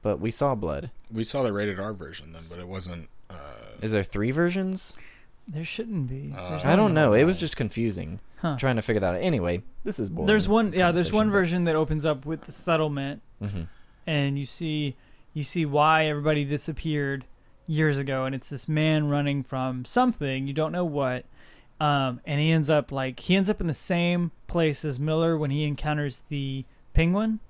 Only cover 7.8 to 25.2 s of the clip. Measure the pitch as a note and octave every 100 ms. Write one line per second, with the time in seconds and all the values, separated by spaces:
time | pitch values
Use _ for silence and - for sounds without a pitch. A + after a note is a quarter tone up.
7.8 | A2+ F#2+ C#3+ G2+ - - E3+ C3+ C3+ A#2+
8.8 | - G#2+ F#2+ F2 F3+ C#3+ F2 F2 - -
9.8 | - - G2+ E3 F#3+ G#3+ F3+ G#3+ G#3+ F3+
10.8 | F3 E3+ F3 G#3 G#3+ G3+ F3+ F3+ F3 D#3
11.8 | D#3 D3+ D#3 D3 C#3 D#3 - - - D#3+
12.8 | D#3 C#3+ C#3 D3+ - - G#2 G2 E2+ -
13.8 | - _ - D3+ C#3 C#3 C#3 - E3 D3+
14.8 | D3 B2+ - - - - C#3+ F3 D#3 C#3+
15.8 | D3+ D#3+ D#3 D3 D3 D3+ C#3+ C#3+ - D3+
16.8 | D#3+ D3+ C#3+ C#3 B2+ - _ - - D3+
17.8 | D#3 C#3 C#3 C3+ C3 C3+ - C#3 - D3+
18.8 | D#3 D#3 D3 C#3+ C#3+ C#3+ C3 C3+ C3 B2+
19.8 | B2 - B3+ A3+ C#3+ C3+ C3+ C#3 D#3 E3+
20.8 | F3 C#3+ C3 B2+ - - - - - _
21.8 | D3+ C#3+ C3 B2+ - D3 D#3 E3 D3 D3+
22.8 | C3+ C3+ C3 B2+ - F#3 F#3+ G#3 F3 C#3+
23.8 | - F3 F3 F3 E3+ - - E3+ D#3+ C#3+
24.8 | D#3 B2+ D3 D#3+